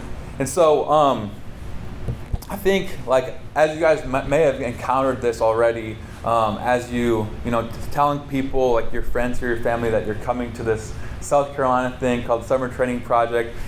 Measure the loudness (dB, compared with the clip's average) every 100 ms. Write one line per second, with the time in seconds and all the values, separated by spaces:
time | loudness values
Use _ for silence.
0 | -8 -8 -8 -4 -2 4 6 6 4 4
1 | 4 2 -2 -8 -12 -12 -8 -8 -8 -8
2 | -6 -6 -6 -8 -6 -4 2 2 0 -6
3 | 0 2 2 -6 -4 2 2 4 2 2
4 | 2 -2 0 2 4 2 -4 -6 -2 0
5 | 2 0 0 2 2 4 2 2 -6 -10
6 | -12 -8 0 2 2 0 0 0 0 -2
7 | 2 2 0 -4 -2 -2 -2 -6 -4 0
8 | 2 0 -4 -4 0 2 2 2 2 2
9 | 2 2 2 0 0 0 0 0 0 0
10 | 0 -4 -2 -4 -4 -4 -2 -2 -4 -8
11 | -8 -6 0 2 2 0 2 2 0 -2
12 | 0 0 0 0 2 0 0 0 0 0
13 | 0 2 2 0 -2 -4